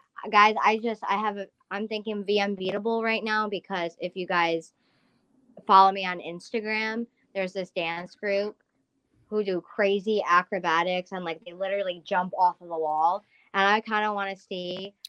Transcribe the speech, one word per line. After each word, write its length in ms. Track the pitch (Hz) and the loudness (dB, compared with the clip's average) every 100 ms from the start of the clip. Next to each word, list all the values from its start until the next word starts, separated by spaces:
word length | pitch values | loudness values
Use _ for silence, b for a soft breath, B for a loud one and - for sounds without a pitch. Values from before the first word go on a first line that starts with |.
| - - 220 | -6 -16 2
guys, 260 | 208 214 214 | 6 6 6
I 140 | 190 220 | 2 2
just, 240 | 233 214 - | -2 -4 -4
I 80 | 202 | -2
have 200 | 214 202 | -2 -6
a, 100 | 190 _ - | -10 _ -10
I'm 160 | 196 214 | -8 -6
thinking 360 | 214 214 208 | -6 -6 -4
V 160 | 196 208 | 0 0
M 160 | 202 190 | 0 -2
Beatable 480 | 185 202 220 226 | -4 -4 -2 -2
right 200 | 226 220 | -2 -2
now 260 | 220 214 214 | -2 -2 -2
because 480 | 190 - 190 170 - | -6 -6 -6 -6 -6
if 160 | 175 190 | -10 -8
you 120 | 180 | -2
guys 460 | 180 170 165 - _ _ _ _ _ _ _ _ - - | 0 2 0 -6 _ _ _ _ _ _ _ _ -6 6
follow 260 | 190 190 | 8 8
me 140 | 196 185 | 6 -2
on 140 | 180 | -4
Instagram, 880 | 156 175 - 226 214 214 220 226 233 _ _ | -8 -10 -6 -6 -2 -2 -2 -4 -6 _ _
there's 200 | 196 185 | -6 -4
this 180 | 190 180 | -6 -6
dance 420 | 185 165 170 180 | -4 -4 -6 -10
group 460 | - 208 196 208 - _ _ _ _ _ _ - | -8 -2 -2 -2 -8 _ _ _ _ _ _ -6
who 120 | 214 | -2
do 180 | 196 180 | 0 -2
crazy 640 | - - 196 202 196 208 - | -4 0 2 2 0 0 2
acrobatics 800 | 175 - 190 170 165 175 180 180 | 2 2 -2 2 2 2 -2 -4
and, 120 | 185 175 | -8 -8
like, 160 | 165 175 | -8 -12
they 80 | |
literally 500 | 175 190 202 185 175 - | -8 -4 -4 -4 -6 -2
jump 280 | 190 185 180 | -2 0 2
off 240 | 180 - | 2 2
of 80 | 175 | -6
the 80 | 165 | -4
wall. 480 | 156 156 165 202 - _ _ 196 | -2 2 2 2 -6 _ _ 2
And 120 | 196 | 4
I 140 | 214 | 4
kinda 320 | 220 214 214 | 2 -2 -2
wanna 240 | 202 196 190 | -2 -6 -8
see 560 | - 185 180 180 202 - | -10 -8 -8 -8 -12 -16